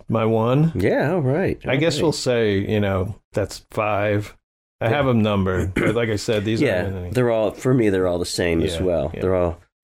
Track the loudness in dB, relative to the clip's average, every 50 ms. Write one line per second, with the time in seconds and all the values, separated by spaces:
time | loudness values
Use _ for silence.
0 | -8 -4 -2 0 0 0 0 2 2 2 2 2 2 0 0 0 0 0 0 0
1 | 0 0 0 0 0 0 0 0 -2 -2 -4 -4 -4 -4 -2 0 0 0 0 0
2 | 0 0 -2 -2 -2 0 0 2 2 2 2 0 0 0 0 0 0 0 0 0
3 | -2 -4 -6 -12 _ _ -4 -4 -4 -4 -6 -14 -16 -10 -4 -4 -2 -2 0 0
4 | 0 0 0 -2 -2 -6 -12 _ _ _ _ _ _ _ _ -4 -2 0 0 2
5 | 2 2 2 2 2 2 2 2 0 0 0 0 -2 -2 -2 -2 0 0 0 0
6 | 0 -2 -2 -4 -2 -2 -2 0 0 0 0 0 0 0 0 0 -2 -4 -6 -6
7 | -6 -4 0 0 2 2 2 2 0 0 -2 -2 0 2 4 4 4 4 4 2
8 | 2 0 0 -2 -4 -4 -2 -2 0 2 2 2 0 0 -2 0 0 0 0 0
9 | 0 -2 -4 -2 -2 0 2 2 0 0 -2 -6 -12 _ _ _